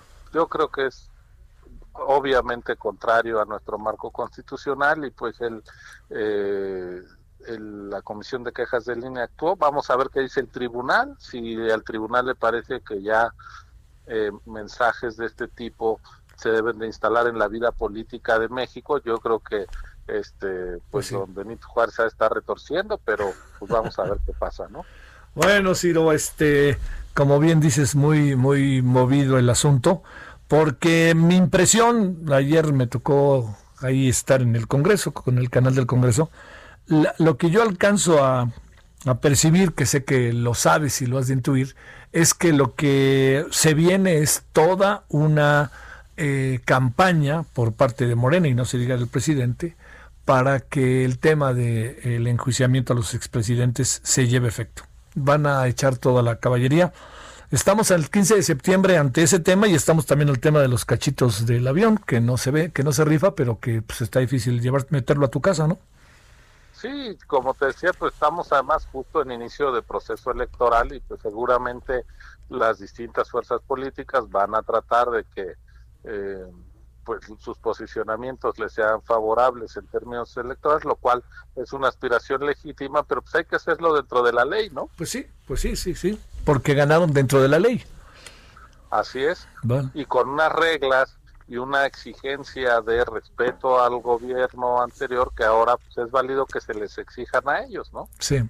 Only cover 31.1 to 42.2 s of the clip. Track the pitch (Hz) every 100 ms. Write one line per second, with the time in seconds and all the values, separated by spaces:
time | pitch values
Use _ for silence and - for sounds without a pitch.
31.1 | 165 170 180 175 185 175 220 233 240 185
32.1 | 170 160 139 139 160 156 139 123 123 -
33.1 | 139 143 135 113 101 - - 127 131 131
34.1 | - - 131 123 117 113 139 165 208 156
35.1 | - - 123 127 - 127 131 123 123 123
36.1 | 107 160 - - - - - - 156 165
37.1 | - 160 147 170 196 233 180 202 202 170
38.1 | 156 135 127 123 - - - _ - 131
39.1 | 123 151 135 160 175 190 - 117 143 -
40.1 | 131 120 120 120 113 165 160 147 - 123
41.1 | 131 127 135 135 135 135 - - - -
42.1 | 160